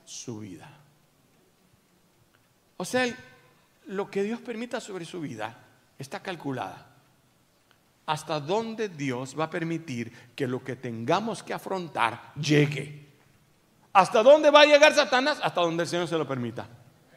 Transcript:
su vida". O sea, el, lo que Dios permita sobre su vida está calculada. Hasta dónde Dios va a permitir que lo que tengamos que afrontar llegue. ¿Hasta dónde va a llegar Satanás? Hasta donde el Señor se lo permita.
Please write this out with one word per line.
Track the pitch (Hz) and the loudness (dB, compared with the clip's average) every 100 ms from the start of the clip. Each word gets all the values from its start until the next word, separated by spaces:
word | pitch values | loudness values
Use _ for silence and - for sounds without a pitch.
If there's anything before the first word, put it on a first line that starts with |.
su | - - - 107 | -20 -16 -14 -14
vida". | 101 87 - - _ _ _ _ _ _ _ _ _ _ _ _ _ _ _ _ _ _ _ - | -14 -16 -20 -20 _ _ _ _ _ _ _ _ _ _ _ _ _ _ _ _ _ _ _ -14
O | 180 | -4
sea, | 247 | -2
el, | 247 - - - _ _ _ _ 311 | -2 -4 -16 -20 _ _ _ _ -12
lo | 196 196 | -8 -6
que | 196 | -4
Dios | 202 233 | -4 -4
permita | 247 220 240 233 | -8 -10 -8 -10
sobre | - 185 165 | -10 -12 -12
su | 180 | -10
vida | 139 110 110 120 _ _ _ - | -10 -8 -10 -12 _ _ _ -18
está | 135 196 | -14 -12
calculada. | 190 170 139 123 95 - - _ _ _ _ _ _ _ _ _ _ _ - | -10 -10 -8 -6 -8 -12 -20 _ _ _ _ _ _ _ _ _ _ _ -6
Hasta | 151 - 151 | -6 -4 -6
dónde | 143 208 226 220 214 | -2 -4 -4 -8 -8
Dios | 156 139 123 131 147 | -6 -6 -6 -8 -6
va | 160 | -6
a | |
permitir | 180 165 160 160 120 117 - - - | -6 -6 -6 -8 -8 -10 -12 -16 -8
que | 127 | -6
lo | 127 | -6
que | - 123 | -8 -10
tengamos | 123 113 117 180 226 185 | -10 -8 -2 -2 -2 -8
que | - | -10
afrontar | 190 - 190 165 120 113 117 - | -10 -8 -8 -6 -2 -2 -2 -14
llegue. | 147 147 147 147 147 - - - _ _ _ _ _ _ _ _ | -6 2 4 4 0 -10 -14 -20 _ _ _ _ _ _ _ _
¿Hasta | 196 180 233 | 2 4 6
dónde | 233 302 302 | 8 8 10
va | 294 | 8
a | 302 | 8
llegar | 294 302 294 | 8 8 6
Satanás? | 277 254 285 277 | 2 2 0 -2
Hasta | 170 175 | -2 0
donde | 170 165 | 0 0
el | 156 | -2
Señor | 175 165 | -2 -2
se | 160 | -2
lo | 135 | -4
permita. | 131 120 117 101 - - _ _ | -4 -6 -8 -14 -16 -20 _ _